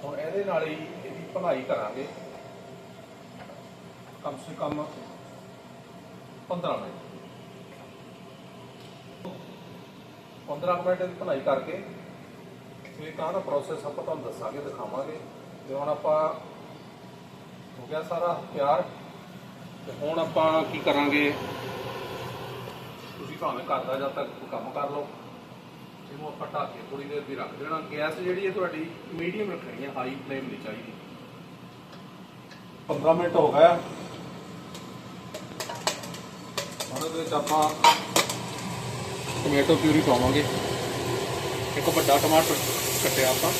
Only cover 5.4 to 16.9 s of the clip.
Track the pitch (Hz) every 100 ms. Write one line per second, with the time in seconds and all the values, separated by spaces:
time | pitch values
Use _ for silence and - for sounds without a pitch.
5.4 | - - - - - - - - - -
6.4 | - 175 - - - - - - - -
7.4 | - - - - - - - - - -
8.4 | - - - - - - - - - -
9.4 | - - - - - - - - - -
10.4 | - 147 175 175 180 180 180 - 175 135
11.4 | - - - 185 - - - - - -
12.4 | - - - - - - 156 156 160 190
13.4 | - 143 - 151 147 143 - 156 117 -
14.4 | - 139 143 - 131 - 139 - - -
15.4 | - - - 135 147 147 156 156 156 -
16.4 | - - - - -